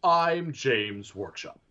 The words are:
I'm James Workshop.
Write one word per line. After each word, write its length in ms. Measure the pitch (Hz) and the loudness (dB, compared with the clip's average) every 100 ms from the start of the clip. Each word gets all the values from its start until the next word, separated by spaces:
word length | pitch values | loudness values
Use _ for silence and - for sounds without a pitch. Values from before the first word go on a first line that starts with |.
I'm 480 | 180 170 170 170 175 | 4 4 4 0 -2
James 600 | 143 135 117 104 101 98 | -4 0 2 0 -6 -12
Workshop. 460 | 95 104 - 82 - _ | -10 -10 -10 -14 -16 _